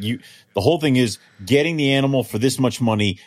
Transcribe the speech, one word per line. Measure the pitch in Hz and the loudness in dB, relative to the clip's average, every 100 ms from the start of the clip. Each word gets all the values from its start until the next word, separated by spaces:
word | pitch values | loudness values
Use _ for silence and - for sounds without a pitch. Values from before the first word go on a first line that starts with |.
you, | 107 120 - - _ | -8 -8 -12 -20 _
the | 101 | 0
whole | 113 165 | 0 2
thing | 151 127 | 2 2
is | 117 - _ - | 0 -2 _ -12
getting | 98 139 160 160 | 0 2 2 0
the | 139 | 0
animal | 139 135 135 | 0 0 0
for | 113 104 | -2 -2
this | 131 - | -2 0
much | 127 - | -2 0
money. | 117 107 104 92 | -2 0 0 -4